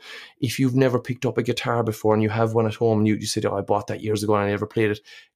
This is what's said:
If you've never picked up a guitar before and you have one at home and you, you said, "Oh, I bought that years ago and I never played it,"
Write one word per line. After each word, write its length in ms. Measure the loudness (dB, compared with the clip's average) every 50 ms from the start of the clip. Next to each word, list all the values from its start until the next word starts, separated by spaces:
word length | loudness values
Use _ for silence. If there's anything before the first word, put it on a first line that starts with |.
| -12 -18 -18 -18 -18 -20 _ _
If 200 | -4 -4 -2 0
you've 160 | 0 2 4
never 240 | 4 4 4 2 0
picked 240 | -2 -4 -6 -4 -4
up 140 | -2 -2 -2
a 40 |
guitar 400 | -2 -2 -2 -2 -2 -2 -2 0
before 300 | 0 -2 -2 0 2 2
and 100 | 4 4
you 60 | 2 2
have 240 | 2 0 0 2
one 140 | 2 2 0
at 80 | 0 0
home 240 | 0 0 2 4 4
and 100 | 4 2
you, 60 | 2
you 120 | 0 -2
said, 200 | -4 -4 -2 -2
"Oh, 100 | 0 -2
I 60 | -2
bought 240 | -2 0 -2 -2 -2
that 160 | -4 -8 -6
years 200 | -4 -4 -2 -2
ago 120 | 0 2 2
and 100 | 2 2
I 60 | 0
never 160 | 0 -2 -4
played 240 | -4 0 0 0 0
it," 100 | 0 -4 -6 -16 -20 -20 -20 _ _